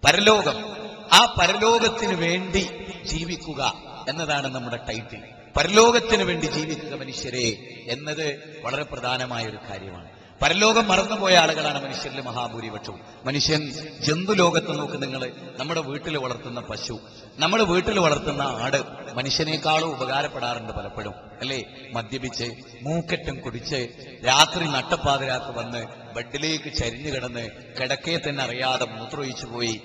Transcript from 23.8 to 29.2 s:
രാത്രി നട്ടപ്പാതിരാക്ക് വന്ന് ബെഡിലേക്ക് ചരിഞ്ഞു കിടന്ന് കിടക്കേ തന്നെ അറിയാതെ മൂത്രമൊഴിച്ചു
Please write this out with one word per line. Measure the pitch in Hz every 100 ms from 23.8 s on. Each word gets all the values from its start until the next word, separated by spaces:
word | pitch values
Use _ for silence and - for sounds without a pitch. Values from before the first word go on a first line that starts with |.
| 120 - - 120 117
രാത്രി | 135 160 185
നട്ടപ്പാതിരാക്ക് | 165 139 120 165 147 139 135 127 123 117
വന്ന് | 117 120 113 - -
ബെഡിലേക്ക് | 113 123 143 156 156 151
ചരിഞ്ഞു | - 120 117 151
കിടന്ന് | 131 123 120 113 - - -
കിടക്കേ | 127 135 - 165 156
തന്നെ | 139
അറിയാതെ | 127 123 131 131
മൂത്രമൊഴിച്ചു | 120 110 117 147